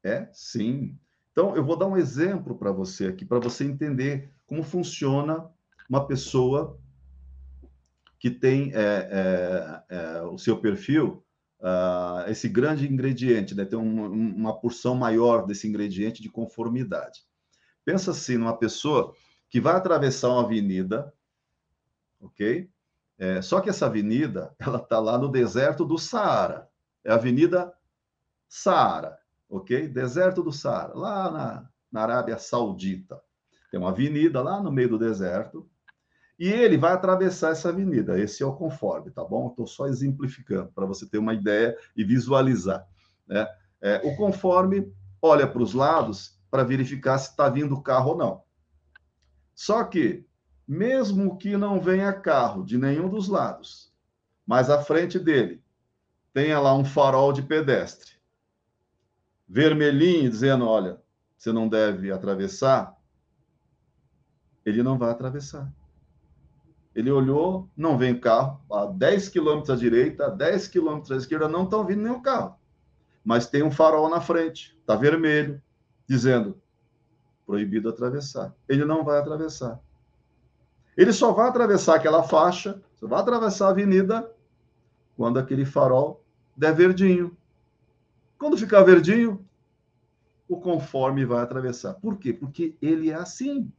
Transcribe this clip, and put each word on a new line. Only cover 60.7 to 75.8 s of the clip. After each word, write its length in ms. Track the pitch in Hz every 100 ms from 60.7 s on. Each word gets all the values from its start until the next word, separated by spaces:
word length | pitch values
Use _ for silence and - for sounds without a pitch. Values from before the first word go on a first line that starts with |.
| 110 95 80 _ _ _ _
você 140 | 113
não 160 | 113 110
deve 440 | 110 107 92 98
atravessar", 840 | 95 98 95 95 - 135 127 95 _ _ _ _ _ _ _ _ _ _ _ _ _ _ _ _ _ 110
ele 160 | 110
não 160 | 127 127
vai 140 | 117
atravessar. 600 | 117 131 143 139 147 139 - _ _ _ _ _ _ _ _ _ _ _ 110
Ele 160 | 123
olhou, 580 | 139 131 143 180 185 185 -
não 220 | 160 127
vem 220 | 127 120
carro, 420 | 117 127 139 - -
a 140 | 104 101
dez 420 | 185 147 196 -
quilômetros 420 | 175 151 147 139
à 60 | 123
direita, 520 | 117 117 151 - 143
a 20 |
dez 380 | 95 151 196 -
quilômetros 440 | 180 160 151 143
à 60 | 131
esquerda, 300 | 127 156 156
não 180 | 170 185
tão 180 | 214 185
vindo 160 | 202
nenhum 200 | 220 240
carro. 340 | 269 247 - - _ _ _ _ _ _
Mas 240 | 110 117 117
tem 160 | 143
um 80 | 156
farol 380 | 143 156 156 156
na 120 | 170
frente, 580 | 170 170 165 165 - _ -
tá 100 | 107
vermelho, 680 | 143 165 156 151 143 139 _ _